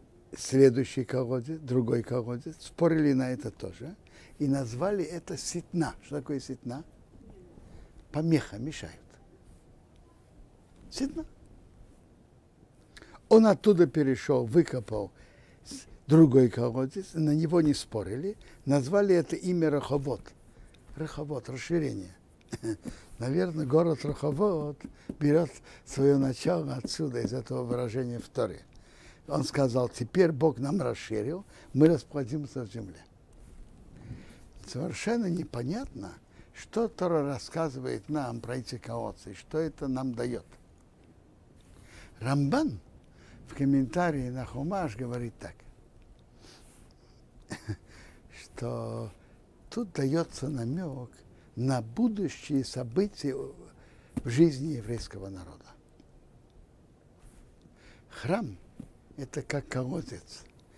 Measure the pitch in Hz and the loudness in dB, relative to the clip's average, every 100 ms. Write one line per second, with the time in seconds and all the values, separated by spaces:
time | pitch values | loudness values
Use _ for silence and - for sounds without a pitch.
0 | - - - - - 131 135 120 123 - | -20 -20 -20 -14 0 8 8 8 -2 -4
1 | 120 131 120 127 120 160 143 127 113 120 | -2 -2 -2 -4 -4 -10 -2 0 2 0
2 | - 123 113 120 160 156 - - 165 160 | 0 -4 -4 -8 -10 -14 -16 2 2 4
3 | 147 131 127 127 - - - 87 135 202 | 4 4 0 -4 -8 -10 -12 -10 -14 -14
4 | - - - - 147 139 123 120 185 208 | -20 -20 -20 -4 0 0 0 -2 -2 0
5 | 156 170 - 160 - 175 - 175 139 - | -2 -6 -8 -10 -6 -8 -4 0 0 -2
6 | - 147 131 139 - 131 127 131 170 - | -8 -8 -4 -6 -6 -10 -8 -10 -12 -20
7 | - - - - - - - - - - | -20 -20 -20 -20 -20 -20 -20 -20 -20 -20
8 | - 147 165 156 - 101 139 - 82 - | -8 -2 2 2 2 -10 -10 -10 -14 -16
9 | - - - - - - - - - - | -20 -20 -20 -20 -20 -20 -20 -20 -20 -20
10 | - - - - - - - - - - | -20 -20 -20 -20 -20 -20 -20 -20 -16 -6
11 | 277 330 311 - - - - - - - | -6 -6 -10 -14 -20 -20 -20 -20 -20 -20
12 | - - - - _ _ - - - - | -20 -20 -20 -20 _ _ -20 -20 -20 -20
13 | - - - 220 220 175 214 185 165 156 | -20 -12 8 10 10 6 6 8 6 6
14 | 135 127 - 131 117 151 156 131 104 107 | 2 2 2 2 4 4 4 0 -4 -4
15 | 98 - - - - - - - - - | -6 -10 -20 -20 -20 -20 -18 -16 -16 -16
16 | - 156 156 131 123 120 120 120 135 196 | 6 10 10 10 6 4 -2 0 -4 -6
17 | 190 160 156 151 160 175 156 139 - 110 | -10 -2 2 2 4 4 4 2 -2 -6
18 | 92 117 185 220 - - - 143 127 202 | -4 -6 -6 -8 -16 -12 0 0 2 2
19 | 202 180 151 - 180 175 160 143 - 143 | 6 4 4 -4 -2 2 2 2 0 -2
20 | 139 117 - - - - - - - - | -2 -6 -8 -20 -20 -20 -20 -20 -20 -10
21 | 156 - 147 143 - 127 - 170 143 104 | -10 -8 -8 -8 -8 -12 -2 0 0 -4
22 | 90 - - - - - 113 107 - - | -10 -16 -20 -20 -16 -10 -6 -6 -8 -14
23 | - - 120 151 185 156 135 151 170 151 | -16 -8 -2 0 0 -2 2 4 4 0
24 | 147 139 147 143 208 165 147 143 - - | -4 -4 -2 0 0 0 -4 -8 -14 -18
25 | - - 147 151 165 - - - - 135 | -14 -2 4 4 4 -4 -20 -20 -12 2
26 | 139 139 135 123 - 175 143 131 - - | 6 6 4 0 0 0 -2 -6 -6 -4
27 | 151 120 117 123 - 127 123 120 123 120 | -4 -4 -6 -6 -6 -6 -4 -4 -4 -4
28 | 123 120 - - 110 82 - - - - | -6 -6 -8 -2 -2 -4 -16 -20 -20 -20
29 | - - - 143 135 - 135 123 123 - | -20 -20 -4 -2 -2 0 2 2 0 -2
30 | 117 185 175 139 160 117 139 190 127 113 | -4 4 4 4 0 0 -2 -2 -2 -4
31 | - 107 113 180 - - - 127 160 160 | -4 -4 -4 -6 -10 -20 -6 6 6 6
32 | - 147 117 151 139 127 110 117 107 - | 0 -6 -4 -6 -8 -8 -10 -10 -12 -14
33 | - - - - - - - - - - | -20 -20 -20 -20 -20 -20 -20 -20 -20 -20
34 | - - - - - - - 123 160 - | -16 -16 -16 -20 -20 -20 -12 -8 -6 -4
35 | - 240 202 170 117 117 123 214 269 - | -2 0 0 -2 -4 -6 -6 -6 -8 -12
36 | 95 - - - - - - 214 226 - | -14 -16 -20 -20 -20 -20 -8 -2 -2 -2
37 | 180 165 143 135 - 165 160 131 127 120 | 0 0 0 -4 -8 -4 -4 -4 -6 -6
38 | 104 151 127 117 110 127 120 120 - 117 | -4 -4 -4 -6 -6 -8 -8 -12 -8 -8
39 | 110 101 - 101 - 156 160 - 139 131 | -8 -10 -16 -16 -6 -4 -4 -4 -4 -4
40 | 131 117 123 113 - - - - - - | -4 -4 -4 -6 -10 -20 -20 -20 -20 -20
41 | - - - - - - - - - - | -20 -20 -20 -20 -20 -20 -20 -20 -20 -20
42 | - - 113 143 139 247 311 104 - - | -20 -8 -2 0 2 2 0 -4 -14 -20
43 | - - - - - - 139 139 131 180 | -20 -20 -20 -20 -16 -2 2 4 2 0
44 | 175 147 123 127 117 123 147 196 160 104 | 0 0 -4 -6 -8 -8 -6 -4 -4 -6
45 | 123 123 120 - - - - - - - | -8 -6 -8 -10 -16 -16 -20 -20 -20 -20
46 | - - - - - - - - - - | -20 -20 -20 -20 -20 -20 -20 -20 -20 -20
47 | - - - - - - - - - - | -20 -20 -20 -20 -16 -14 -10 -12 -12 -20
48 | - - - - - - 117 120 113 113 | -20 -20 -20 -20 -18 -10 -6 -6 -6 -8
49 | 113 - - - - - - - 214 - | -10 -12 -20 -20 -20 -20 -10 -8 -6 -2
50 | 135 160 165 - 135 139 117 165 175 131 | 0 2 -2 -4 -6 -4 -4 -4 -4 -8
51 | 123 - - - - - 131 127 113 120 | -12 -16 -20 -20 -16 -4 0 0 -2 0
52 | 240 208 170 - - 139 127 127 120 123 | 0 2 -4 -6 -2 0 0 -6 -4 0
53 | 202 - 143 135 135 - - - - - | 0 -2 -6 -4 -8 -12 -20 -20 -20 -20
54 | - - 123 117 170 131 156 135 107 117 | -10 -8 -2 6 6 4 -6 -6 -6 -8
55 | - 98 95 95 85 - - - - _ | -8 -12 -12 -12 -14 -18 -20 -20 -20 _
56 | - - - - - - - - - - | -20 -20 -20 -20 -20 -20 -20 -20 -20 -20
57 | - - - - - - - - - - | -20 -20 -20 -20 -20 -20 -20 -20 -20 -20
58 | - - 123 202 160 92 - - - - | -20 -10 -2 -2 -2 -10 -18 -20 -20 -20
59 | - - 135 - - 143 - 131 127 180 | -20 -14 -10 -8 -6 -6 -4 -6 -4 -6
60 | 110 92 - - - - - | -8 -14 -16 -20 -20 -20 -20